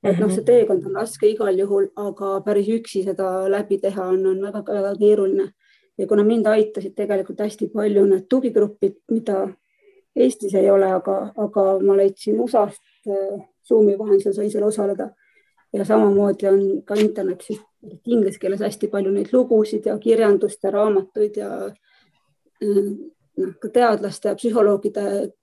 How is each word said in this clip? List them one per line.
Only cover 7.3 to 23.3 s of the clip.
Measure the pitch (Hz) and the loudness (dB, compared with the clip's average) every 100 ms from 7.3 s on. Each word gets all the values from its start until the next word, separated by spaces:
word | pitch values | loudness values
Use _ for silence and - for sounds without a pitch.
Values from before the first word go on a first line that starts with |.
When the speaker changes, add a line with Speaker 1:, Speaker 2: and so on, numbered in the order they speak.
| 202 | -6
Speaker 1:
hästi | 208 - 214 | -6 -6 -8
palju | 220 208 202 196 | -2 0 2 4
need | 190 - | 2 2
tugigrupid, | 254 254 226 208 208 196 196 - | 0 2 0 0 -2 -4 -4 -4
mida | 226 226 190 190 185 _ _ _ _ _ - | -4 -2 -4 -4 -10 _ _ _ _ _ 2
Eestis | 254 - 202 | 2 2 -2
ei | 196 190 | 2 4
ole, | 196 190 | 4 4
aga, | 185 185 196 202 - | 0 -2 -4 -6 -6
aga | 208 208 190 190 | -4 0 0 2
ma | 196 196 | 2 4
leidsin | 196 196 - 220 | 2 0 -4 -2
usast, | 240 240 202 - _ _ 214 | 0 0 0 -4 _ _ -8
äh, | 196 196 202 - _ _ | -6 -6 -8 -14 _ _
Zoomi | 226 208 202 | 4 4 2
vahendusel | 214 196 202 | 2 2 2
sain | 202 208 | -2 -4
seal | 214 | -2
osaleda. | 208 214 202 196 185 _ _ _ _ _ _ | -2 0 -4 -4 -8 _ _ _ _ _ _
Ja | 202 | -6
samamoodi | 190 214 208 202 202 196 196 | 0 4 4 4 2 0 2
on | 196 196 202 | 2 2 -2
ka | - | -2
internetis | 208 214 208 190 180 - 214 _ _ - - - | 0 0 0 -6 -6 -10 -12 _ _ -20 -16 -2
inglise | 240 196 202 | 0 0 -2
keeles | 190 196 | -6 -4
hästi | 208 208 208 | -6 -4 -4
palju | 202 190 | -2 -2
neid | 202 202 | -2 0
lugusid | 254 240 226 214 214 214 | 0 4 2 2 -2 -4
ja | 214 | -4
kirjandust | 226 226 214 196 208 - | 0 2 4 2 0 -4
ja | 196 | -4
raamatuid | 202 208 196 190 - 208 208 | 0 2 0 -2 -4 -2 -2
ja, | 202 190 196 208 _ _ _ _ _ _ _ _ | -10 -10 -10 -14 _ _ _ _ _ _ _ _
äh, | 208 202 202 208 - _ _ | 0 0 0 -6 -14 _ _